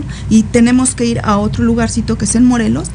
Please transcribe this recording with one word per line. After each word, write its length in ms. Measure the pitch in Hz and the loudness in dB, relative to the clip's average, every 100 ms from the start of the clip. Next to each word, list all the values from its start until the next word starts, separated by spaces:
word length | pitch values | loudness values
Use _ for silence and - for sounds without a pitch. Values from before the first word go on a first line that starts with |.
| - - - | -6 -8 0
Y 140 | 220 | 0
tenemos 520 | 214 240 240 254 254 - | 2 2 4 4 0 -2
que 100 | 233 | -2
ir 160 | 233 | -2
a 140 | - 202 | -2 0
otro 260 | 208 240 | 0 0
lugarcito 540 | 233 233 226 233 214 226 | 0 0 -2 -2 -2 -2
que 80 | 208 | 0
es 100 | 226 | 2
en 100 | 247 | 4
Morelos, 440 | 240 220 226 - | 2 0 -2 -4